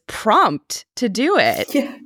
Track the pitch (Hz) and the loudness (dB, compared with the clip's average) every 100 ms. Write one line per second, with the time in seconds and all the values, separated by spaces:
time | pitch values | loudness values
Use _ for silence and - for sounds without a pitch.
0 | - - 220 320 254 147 - - - - | -14 -4 2 4 2 -2 -8 -14 -12 -6
1 | 240 190 302 381 110 - - 285 - - | -4 0 2 2 2 0 -2 -2 -2 -10